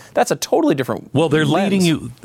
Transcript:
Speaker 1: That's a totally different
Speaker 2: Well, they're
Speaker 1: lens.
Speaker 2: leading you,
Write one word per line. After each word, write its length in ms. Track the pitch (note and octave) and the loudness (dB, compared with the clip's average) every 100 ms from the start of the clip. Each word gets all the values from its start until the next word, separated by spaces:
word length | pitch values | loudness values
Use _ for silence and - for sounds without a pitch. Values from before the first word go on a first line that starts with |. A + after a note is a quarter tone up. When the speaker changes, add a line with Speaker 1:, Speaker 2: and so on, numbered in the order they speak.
| - | -8
Speaker 1:
That's 180 | - A#3 | -2 -2
a 40 | D3 | -2
totally 400 | - D4+ D#4 C#3+ | -2 0 2 0
different 340 | B2 G#2 - | -2 -6 -4
Speaker 2:
Well, 160 | C3 D#3+ | -2 0
they're 160 | D#3 D3 | 2 2
Speaker 1:
lens. 260 | D#3+ G3 | 0 0
Speaker 2:
leading 140 | F#3+ F3 | 2 2
you, 260 | D3+ B2 B2 | 0 -4 -14